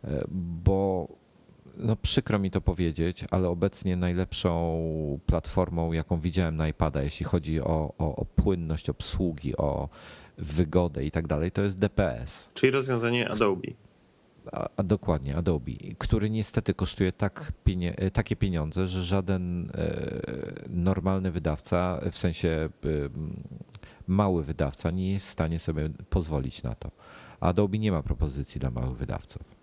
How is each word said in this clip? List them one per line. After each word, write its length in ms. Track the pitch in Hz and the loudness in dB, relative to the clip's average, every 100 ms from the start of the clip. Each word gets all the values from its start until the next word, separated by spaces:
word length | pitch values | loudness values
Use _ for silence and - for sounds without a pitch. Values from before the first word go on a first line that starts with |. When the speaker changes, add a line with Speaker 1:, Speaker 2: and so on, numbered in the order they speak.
Speaker 1:
E, 220 | 71 69 - 92 87 82 | -2 -4 -2 -4 -4 2
bo, 440 | 92 95 98 92 80 - _ _ - - - - | 4 4 4 0 -2 -10 _ _ -20 -20 -20 -4
no, 180 | - 110 | -2 0
przykro 440 | - - - 107 | 2 0 2 2
mi 120 | 95 | 2
to 100 | 92 | 2
powiedzieć, 640 | - 87 87 78 82 90 - | 0 2 0 2 0 0 -2
ale 180 | 92 90 | 2 2
obecnie 460 | 87 98 - 98 90 | 2 0 0 -2 2
najlepszą 840 | 90 87 92 - 92 82 85 82 82 78 76 71 - | 2 0 -2 0 0 2 0 0 -2 -2 -2 -2 2
platformą, 680 | 85 - - 85 85 82 | 0 2 0 2 0 0
jaką 260 | 82 - 87 | 0 0 0
widziałem 360 | 85 85 85 80 | 0 2 0 2
na 120 | 78 | 0
iPada, 360 | - 80 71 | 2 0 2
jeśli 220 | 71 - 78 | -2 -2 0
chodzi 360 | 87 73 80 | 0 0 0
o, 320 | - 80 76 - | 2 0 0 -2
o, 180 | 80 - | -2 0
o 100 | - | 0
płynność 640 | - 104 92 80 80 - | 2 2 2 -2 -4 -4
obsługi, 680 | 73 - - 92 76 69 - | -4 -4 0 0 0 -4 0
o 320 | 71 69 73 - - - - - | 0 0 -4 -10 -20 -20 -20 -12
wygodę 680 | 78 76 82 90 87 69 73 | -2 2 4 4 2 0 -2
i 60 | |
tak 160 | 82 80 | -2 0
dalej, 240 | 76 85 | 0 0
to 100 | - | 0
jest 180 | 101 92 | 0 2
D 100 | 101 | 0
P 320 | - 92 58 | 2 0 0
S. 300 | 62 - - | -8 -10 -12
Speaker 2:
Czyli 180 | - 131 | 2 2
rozwiązanie 580 | 135 131 120 117 120 113 | 2 0 0 2 0 0
Adobe. 380 | 107 107 95 - - - _ _ _ _ - - | 2 2 2 -4 -12 -20 _ _ _ _ -20 -10
Speaker 1:
A, 180 | - - - | -6 -6 -4
a 60 | |
dokładnie, 520 | 95 101 - 78 67 73 | 2 2 2 0 0 0
Adobe, 340 | 87 78 64 - - 87 | 2 0 -2 -8 -10 -6
który 320 | - 113 107 | 0 2 2
niestety 440 | 110 107 - - | 0 -2 -2 0
kosztuje 380 | 92 95 - 92 | 0 -2 0 0
tak 420 | - 101 - 151 - | 2 -4 -4 -12 0
pienie-, 320 | - 90 87 - | 0 2 -2 0
e, 140 | 95 | 0
takie 240 | - - 110 | 0 -2 0
pieniądze, 520 | 98 85 76 92 95 | 0 0 -2 0 0
że 160 | 92 | 0
żaden, 680 | 87 98 92 95 90 87 - | 0 0 2 -2 0 -2 -4
e, 480 | - 80 - 67 58 - - - - - | -2 -2 -2 -4 -4 -6 -6 -8 -10 -6
normalny 600 | 87 87 92 90 95 92 | 2 4 4 2 2 0
wydawca, 720 | 87 80 76 - 90 90 85 - | 0 0 -2 0 2 2 0 -2
w 60 | - | 0
sensie, 320 | 90 82 87 | 0 2 2
e, 200 | 80 78 - - 76 71 | 2 -2 -2 -2 0 -2
m, 380 | 64 78 - - - - - - - - | -4 -6 -8 -12 -14 -16 -18 -20 -14 0
mały 360 | 95 101 90 | 2 4 2
wydawca 480 | 73 78 71 - 82 | 0 0 0 2 -2
nie 200 | 90 92 | 0 0
jest 160 | 98 - | 0 -4
w 20 | |
stanie 300 | - 80 82 | -2 0 0
sobie 300 | - 76 78 73 - | -2 0 -2 -4 -2
pozwolić 540 | 98 76 76 65 - | 0 0 -2 -2 -4
na 120 | 62 - | -6 -6
to. 160 | - _ - - - - | -10 _ -20 -20 -20 -2
Adobe 380 | 85 87 101 107 | 2 4 2 2
nie 140 | 110 | 2
ma 120 | 85 | 2
propozycji 560 | 71 64 76 69 67 - | 0 0 0 -2 -6 -2
dla 120 | 65 | -2
małych 260 | 60 64 62 | -2 -4 -4
wydawców. 460 | 67 - - - - - | -6 -6 -8 -16 -16 -20